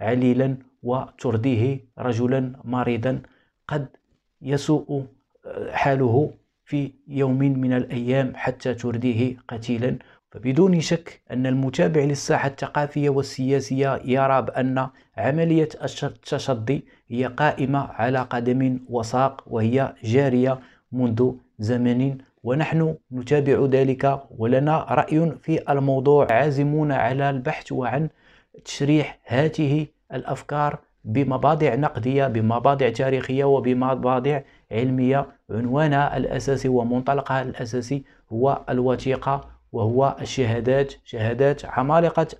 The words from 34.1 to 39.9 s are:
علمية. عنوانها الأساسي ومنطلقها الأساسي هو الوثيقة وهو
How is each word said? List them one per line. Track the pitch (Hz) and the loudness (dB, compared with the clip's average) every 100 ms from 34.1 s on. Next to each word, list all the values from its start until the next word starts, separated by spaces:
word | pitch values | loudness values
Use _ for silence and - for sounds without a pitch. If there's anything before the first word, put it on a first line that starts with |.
| 127 139 147 - _ - | 0 0 -2 -6 _ -8
علمية. | 107 131 131 127 139 135 - - | -2 0 2 2 2 -2 -10 -8
عنوانها | 104 120 143 156 139 143 - | -4 -2 0 2 2 0 -2
الأساسي | - 131 135 131 131 | -2 -2 -2 0 2
ومنطلقها | 127 117 123 131 139 - 131 | 2 2 0 0 -2 -2 -4
الأساسي | 123 113 120 123 120 143 - _ - | -4 -8 -6 -6 -4 -6 -8 _ -10
هو | 113 135 139 - | 0 0 0 -2
الوثيقة | 127 127 117 135 127 139 143 - - _ | 0 0 0 -2 -2 -2 -4 -6 -20 _
وهو | 120 110 | -2 0